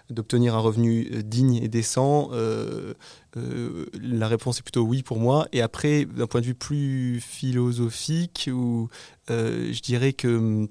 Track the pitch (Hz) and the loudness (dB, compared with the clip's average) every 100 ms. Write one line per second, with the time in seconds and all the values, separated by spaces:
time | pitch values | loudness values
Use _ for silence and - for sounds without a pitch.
0 | - 113 107 123 120 113 113 110 117 113 | -12 -8 0 2 4 4 2 4 4 2
1 | - 113 107 117 131 120 117 117 113 - | 0 -4 -2 2 4 4 0 0 0 2
2 | 135 147 143 120 113 110 110 - 98 110 | 4 2 0 -2 -2 -2 -4 -6 -8 -12
3 | - - _ 117 123 120 120 85 - - | -18 -20 _ -10 -8 -6 -6 -8 -10 -10
4 | 120 117 110 113 - 120 - 127 113 131 | -4 -2 0 0 -2 -6 -2 0 2 0
5 | 127 113 117 147 - 127 113 - 151 147 | -2 0 4 4 2 0 -2 0 2 2
6 | 147 120 120 123 120 123 - 147 139 131 | 0 -2 -2 0 -2 -4 -4 -2 0 0
7 | 127 120 - - 131 123 123 120 117 117 | -2 -2 -6 -6 -2 2 2 2 -2 -2
8 | - 160 175 - - 127 123 120 113 - | -2 -2 -2 -4 -4 -2 0 0 -4 -8
9 | - - - 117 113 117 117 117 - 120 | -20 -14 -4 -2 0 -2 -4 -6 -2 0
10 | 135 135 123 117 113 107 104 | 2 2 2 2 2 0 -2